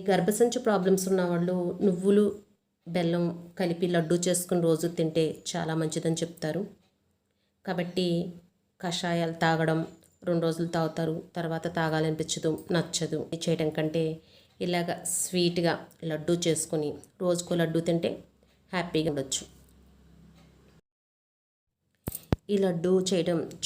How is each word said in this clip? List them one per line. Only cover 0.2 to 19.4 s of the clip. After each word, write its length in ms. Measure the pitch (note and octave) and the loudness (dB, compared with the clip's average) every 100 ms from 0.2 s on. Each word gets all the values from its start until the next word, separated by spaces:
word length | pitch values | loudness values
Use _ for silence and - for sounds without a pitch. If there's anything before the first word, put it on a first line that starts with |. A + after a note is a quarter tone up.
| F3 G#3+ A#3+ A#3+ A3+ | 4 4 2 2 2
ప్రాబ్లమ్స్ 380 | G3 F#3 F#3+ F#3+ | 2 4 2 2
ఉన్నవాళ్ళు 440 | F#3+ F3+ E3+ F3 F3+ F3 - G3+ | 2 2 2 2 0 -2 0 2
నువ్వులు, 380 | F3 F#3+ G3+ G3+ - - _ _ _ - | 2 4 6 4 0 -12 _ _ _ -6
బెల్లం 380 | F3 E3+ E3+ E3+ - - - | 0 2 2 0 -2 -10 -4
కలిపి 300 | F3+ F3 F3+ | -2 0 2
లడ్డు 220 | E3+ D#3+ F3 F3+ | 2 2 2 2
చేసుకుని 360 | F3+ - F3 E3 | 0 0 2 4
రోజు 180 | D#3+ E3+ E3+ | 2 0 0
తింటే 260 | D#3+ E3 D#3 - - | 0 2 0 -2 -6
చాలా 220 | E3+ D#3+ D#3+ | -4 -2 -2
మంచిదని 380 | D#3+ E3 E3 D#3+ | -2 -2 -2 -2
చెప్తారు. 400 | E3 - D#3 E3 G#3+ - _ _ _ _ _ _ _ _ - | -4 -6 -6 -4 -6 -12 _ _ _ _ _ _ _ _ -6
కాబట్టి 400 | F3 F3 F#3+ F3+ E3+ F#3 - - _ _ _ | -4 -2 0 0 0 -2 -8 -20 _ _ _
కషాయాలు 560 | F3+ E3+ F3+ E3+ E3 E3 | -6 -4 -2 0 0 0
తాగడం, 360 | E3 D#3+ D#3+ D#3+ E3 - _ _ F#3 | 2 4 2 2 -2 -10 _ _ -2
రెండు 140 | E3+ E3 | 0 2
రోజులు 220 | D#3+ E3+ | 0 -2
తాగుతారు, 400 | E3+ D#3+ E3 D#3+ D#3+ - F3 | 0 0 0 -2 -2 -6 -6
తర్వాత 300 | D#3+ D#3+ E3+ E3+ | -4 -4 -4 0
తాగాలనిపించదు, 720 | D#3+ D#3 D#3+ D#3 D#3+ E3 D#3+ D#3 - | 0 2 0 0 -2 -2 -2 -2 0
నచ్చదు. 460 | F3 E3+ - D3+ D#3 - | -2 0 -2 -4 -4 -6
ఇది 60 | E3 | -6
చేయడం 260 | E3+ D#3+ D#3 D#3 | -2 0 0 0
కంటే 280 | D#3 E3 D#3+ D#3+ - - _ - F3+ | 0 0 -2 -4 -12 -20 _ -8 -2
ఇలాగ 240 | F3 F3 - - | -2 -2 -4 -4
స్వీట్గా 600 | - - F3+ F3 F3 E3+ - - - E3 | -4 -2 2 2 2 0 0 -6 -12 -6
లడ్డు 240 | D#3 D#3 F3 F3 | -4 0 0 2
చేసుకుని 440 | D#3 - D#3+ D3 - - - | 0 0 -2 -2 -6 -14 -6
రోజుకో 300 | F3+ F3 - F3 | -2 -2 0 0
లడ్డు 200 | E3 E3 E3 | 2 0 2
తింటే 220 | E3+ G3 - - _ _ _ - | 0 0 -4 -12 _ _ _ -8
హ్యాపీగా 360 | F3+ F3 D#3+ D#3+ | -6 -2 -2 0
ఉండొచ్చు. 320 | C#3+ C3+ - | -2 -4 -6